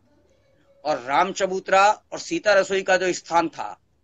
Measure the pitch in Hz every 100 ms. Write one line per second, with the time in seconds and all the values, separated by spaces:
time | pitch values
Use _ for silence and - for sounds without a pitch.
0 | _ _ _ _ _ _ _ _ 143 139
1 | 120 143 190 - 190 185 190 190 202 214
2 | _ 160 - 170 208 202 185 196 190 185
3 | 185 170 - 165 165 - 104 - _ _